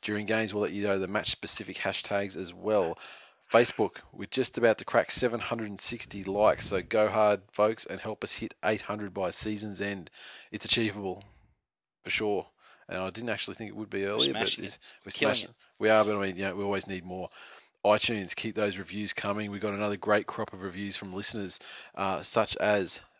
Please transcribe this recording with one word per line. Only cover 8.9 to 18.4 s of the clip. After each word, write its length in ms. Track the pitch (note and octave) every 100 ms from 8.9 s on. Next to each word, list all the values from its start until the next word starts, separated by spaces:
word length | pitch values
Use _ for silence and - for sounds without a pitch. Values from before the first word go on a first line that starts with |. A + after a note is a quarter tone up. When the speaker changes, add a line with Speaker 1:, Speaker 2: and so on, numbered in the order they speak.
| G#2+ G2+
Speaker 1:
by 180 | G2 F#2
season's 500 | - G#2+ G#2+ G#2 G2
end. 300 | G2+ G2 D#2+ - - - -
It's 140 | A2 -
achievable, 580 | - A2 G2+ G2 F#2 - - _ _ _ _ _ _
for 80 | F#2
sure. 360 | - G#2+ G2+ E2+ _ - - -
And 120 | F#2
I 100 | F#2+
didn't 200 | F#2 A#2+
actually 260 | G2+ - F2+
think 140 | G#2+
it 60 | G#2
would 140 | G#2+
be 140 | G2+
Speaker 2:
We're 80 | G2
Speaker 1:
earlier, 220 | G#2+ A2
but 60 | G#2+
Speaker 2:
smashing 220 | A2+ -
it. 40 | F#2+
Speaker 1:
it's, 120 | - - -
we're 40 | G2
Speaker 2:
We're 40 |
killing 240 | - C#3+ B2
Speaker 1:
smashing 140 | -
Speaker 2:
it. 60 | - _ _
Speaker 1:
We 100 | G#2+
are, 160 | A2 G#2
but 100 | G#2
I 60 |
mean, 140 | G2 F2+
yeah, 160 | G2
we 100 | F#2
always 240 | G2+ G2 F#2+
need 180 | F#2+ F2+
more. 240 | F#2 F2+ - - - _ _ G2+
iTunes, 500 | G#2+ - A2 F#2
keep 200 | -